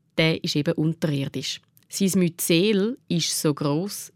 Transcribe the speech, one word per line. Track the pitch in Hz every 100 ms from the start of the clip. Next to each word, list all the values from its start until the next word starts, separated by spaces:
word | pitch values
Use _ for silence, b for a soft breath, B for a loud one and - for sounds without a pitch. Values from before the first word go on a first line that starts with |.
| _ -
der | 160 160
ist | -
eben | 147 147
unterirdisch. | 160 156 160 160 143 139 131 - - _ _ _
Sein | - 196 190
Myzel | 175 - - 170 208 202 214 269 _
ist | 175 - -
so | 156
gross | 143 147 151 202 - -